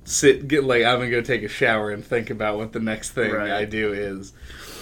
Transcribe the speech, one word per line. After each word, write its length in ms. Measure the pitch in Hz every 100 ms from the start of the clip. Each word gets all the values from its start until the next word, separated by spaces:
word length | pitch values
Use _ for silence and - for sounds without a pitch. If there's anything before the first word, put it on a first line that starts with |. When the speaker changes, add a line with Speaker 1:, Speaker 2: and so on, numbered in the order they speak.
Speaker 1:
sit, 440 | - - 139 127 139
get, 160 | 151
like, 200 | 135 120
"I'm 140 | 117 123
gonna 120 | 123
go 100 | 120
take 240 | 117 120
a 40 | 104
shower 420 | - 123 110 107
and 140 | 104
think 260 | - 120 113
about 260 | 107 107 107
what 160 | 113
the 80 | 117
next 300 | 110 110 -
thing 200 | 131 107
Speaker 2:
Right. 200 | 107 104
Speaker 1:
I 140 | 101
do 280 | 107 110 107
is." 400 | 101 101 98 98 - - - - -